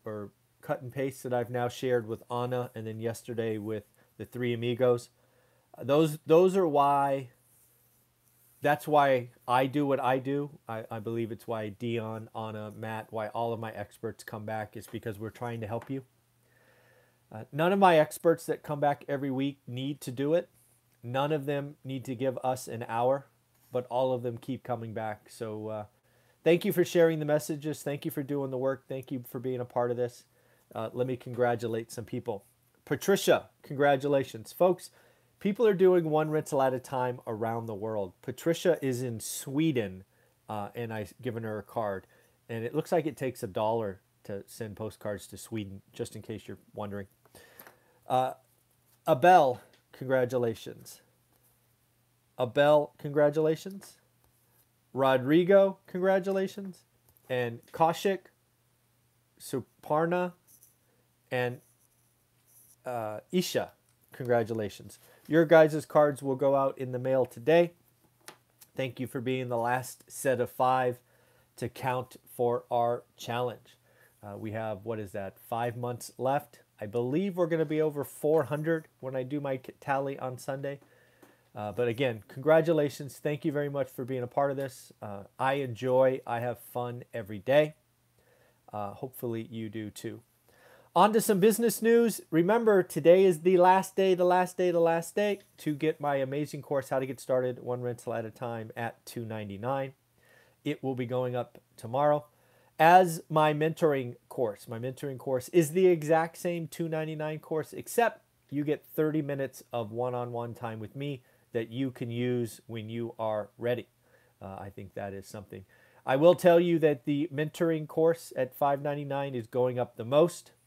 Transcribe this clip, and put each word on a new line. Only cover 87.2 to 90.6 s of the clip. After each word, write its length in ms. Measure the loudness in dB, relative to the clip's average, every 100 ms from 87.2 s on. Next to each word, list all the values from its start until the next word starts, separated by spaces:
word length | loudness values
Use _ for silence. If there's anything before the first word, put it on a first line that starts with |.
| -10 -6
day. 340 | 2 4 4 0 _ _ _ _ _ _ _ _ _
Uh, 220 | -10 -10
hopefully 520 | -10 -14 -10 -8 -8 -8
you 180 | -10 -10
do 220 | -10 -10
too. 300 | -10 -12 -12 -16 _ _ _